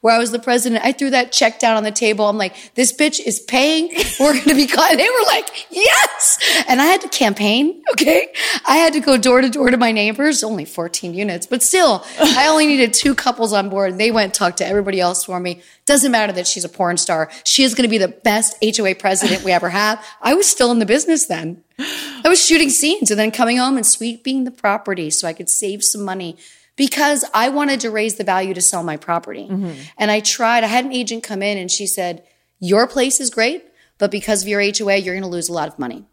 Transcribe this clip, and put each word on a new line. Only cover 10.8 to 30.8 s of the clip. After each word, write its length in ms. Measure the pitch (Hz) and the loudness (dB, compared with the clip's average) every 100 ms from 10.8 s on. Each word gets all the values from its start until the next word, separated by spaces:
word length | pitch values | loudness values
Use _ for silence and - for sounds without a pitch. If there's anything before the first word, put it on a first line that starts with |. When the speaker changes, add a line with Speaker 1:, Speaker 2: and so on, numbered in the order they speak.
| 170 - 175 | -6 -6 -8
Speaker 1:
units, 320 | 170 208 175 - | -6 -4 -4 -4
but 160 | 254 | -2
still, 420 | - 370 330 190 - - | 2 4 4 2 -4 0
I 280 | 311 254 285 | 2 4 4
only 200 | 311 302 | 4 4
needed 260 | 285 240 | 4 2
two 200 | - 285 262 | 2 0 0
couples 360 | - 240 226 | -2 -2 0
on 160 | 202 196 | 0 0
board. 280 | 190 196 185 | -2 -2 0
They 140 | 220 | 0
went 140 | 226 196 | 2 0
and 80 | |
talked 240 | - 185 180 | 0 -2 -2
to 80 | 175 | -2
everybody 320 | 202 196 190 | -2 0 0
else 220 | 175 180 - | 0 -2 -6
for 140 | 180 | -6
me. 220 | 180 175 - _ - | -6 -10 -16 _ 2
Doesn't 260 | 285 277 | 2 4
matter 220 | 233 208 | 0 0
that 140 | 180 175 | -2 -4
she's 180 | - 175 | -4 -8
a 40 | |
porn 280 | - 180 175 | -2 -2 -2
star. 320 | - 165 156 - - | -2 -2 -2 -4 -2
She 180 | - | 2
is 100 | 262 233 | 2 2
gonna 120 | 240 | 0
be 100 | 220 | 2
the 120 | 185 | -2
best 460 | - 233 214 226 - | 0 0 2 0 0
H 180 | 220 220 | -2 0
O 60 | 196 | -2
A 80 | |
president 500 | 185 202 190 - 190 | 0 0 0 0 -2
we 80 | 190 | 0
ever 180 | 180 175 | 0 0
have. 340 | 185 214 226 - - | 0 0 -2 -8 -6
I 120 | 226 | 0
was 140 | 320 403 | 2 2
still 240 | - 240 | 2 2
in 80 | 240 | 2
the 60 | 202 | 2
business 400 | 254 302 320 - | 0 2 0 0
then. 360 | 165 160 175 _ - | -4 -8 -12 _ -12
I 480 | 294 - 294 277 240 | -10 -8 -12 -4 2
was 160 | 359 | 2
shooting 260 | - 320 294 | 4 2 2
scenes 380 | 254 294 392 214 | 0 0 0 0
and 80 | 214 | 0
then 120 | 214 | -2
coming 260 | 220 233 247 | 0 0 2
home 200 | 254 269 | 0 0
and 80 | 214 | 0
sweeping 580 | - 226 233 - 269 | 0 -2 -8 -6 -4
the 80 | 254 | -4
property 580 | 254 208 208 214 190 156 | -4 -2 -2 -4 -6 -4
so 160 | 156 170 | -4 -6
I 60 | |
could 160 | 165 175 | -6 -4
save 340 | - 202 202 | -4 -4 -2
some 200 | - 214 | -4 -2
money 320 | 196 190 175 165 - - _ - | -6 -8 -10 -12 -20 -20 _ -2
because 480 | 269 - 294 294 - | -2 0 0 0 -2
I 160 | 214 240 | 0 0
wanted 300 | 285 285 269 | 0 -2 -2
to 100 | 226 | -4
raise 240 | 214 220 214 | -4 -4 -4
the 80 | |
value 300 | 202 185 190 180 | -2 -2 -2 -2
to 60 | |
sell 220 | 175 185 | -2 -2
my 140 | 170 151 | -6 -8
property. 500 | - 170 - 104 - | -4 -4 -4 -16 -8
Speaker 2:
Mm-hmm. 220 | 190 185 143 147 - | -6 -6 -10 -16 -4
Speaker 1:
And 140 | 214 | 0
I 80 | 214 | 0
tried, 440 | 214 - 226 240 | -2 0 2 2
I 40 | 220 | 2
had 180 | 233 | 0